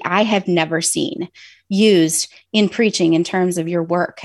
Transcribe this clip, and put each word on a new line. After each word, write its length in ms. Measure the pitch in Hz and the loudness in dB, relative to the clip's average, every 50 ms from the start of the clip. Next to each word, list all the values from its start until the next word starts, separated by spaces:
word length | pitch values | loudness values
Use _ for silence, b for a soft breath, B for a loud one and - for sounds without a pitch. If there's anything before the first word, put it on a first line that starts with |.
| - | -4
I 180 | 165 175 196 214 | -2 0 0 0
have 240 | 214 214 196 190 | 0 0 -2 0
never 340 | - 180 170 160 160 160 165 | 0 0 0 0 0 -2 -4
seen 480 | 165 - - - 151 - - - 175 180 B B B B B B B B | -4 -4 -4 -4 -4 -6 -6 -8 -12 -12 B B B B B B B B
used 600 | 202 190 214 220 202 175 160 160 165 - - - b b b b - | 0 2 4 6 6 6 4 2 0 -2 -6 -8 b b b b 0
in 160 | 220 208 185 | 0 2 2
preaching 460 | - - 233 214 190 - 180 165 165 | 2 0 0 0 0 0 0 2 2
in 100 | 165 175 | 2 0
terms 320 | - - 185 180 180 175 | -2 -2 -2 0 0 -2
of 100 | 175 160 | -2 -4
your 160 | 165 175 170 165 | -4 -4 -4 -2
work 380 | 165 170 175 175 - - - | -2 -2 -2 -2 -2 -6 -12